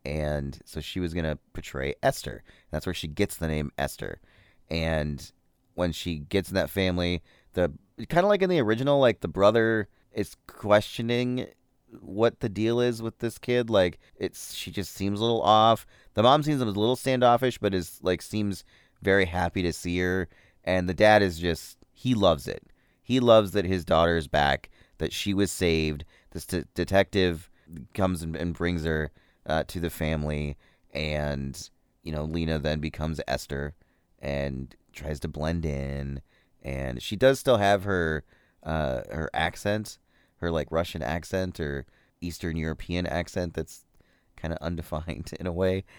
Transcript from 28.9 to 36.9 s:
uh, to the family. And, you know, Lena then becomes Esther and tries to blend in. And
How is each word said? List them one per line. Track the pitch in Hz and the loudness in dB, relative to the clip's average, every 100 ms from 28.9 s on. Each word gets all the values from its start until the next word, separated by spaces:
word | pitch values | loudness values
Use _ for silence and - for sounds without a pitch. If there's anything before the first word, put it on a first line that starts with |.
| 78 73 - _ _ - | -2 -4 -10 _ _ -4
uh, | 78 78 | -4 -4
to | 90 | -4
the | 82 | -6
family. | - 78 78 76 76 73 71 _ _ _ | -2 -2 -2 -2 -4 -4 -8 _ _ _
And, | - 78 76 73 69 69 67 - _ _ _ | -6 -4 -2 -2 -4 -6 -10 -16 _ _ _
you | 80 | -10
know, | 78 | -6
Lena | 78 82 82 80 | -4 -4 -2 -2
then | 73 76 | -2 -4
becomes | 78 - 78 73 - | -4 -6 -6 -6 -4
Esther | 65 - 69 73 - _ _ _ _ | -6 -6 -8 -8 -12 _ _ _ _
and | 71 71 69 67 67 _ _ | -8 -6 -6 -8 -12 _ _
tries | - 78 73 | -14 -10 -8
to | 80 | -8
blend | 73 78 85 80 | -6 -4 -4 -4
in. | 69 67 69 69 69 - _ _ _ | -4 -6 -6 -8 -10 -14 _ _ _
And | 67 67 67 | -10 -6 -6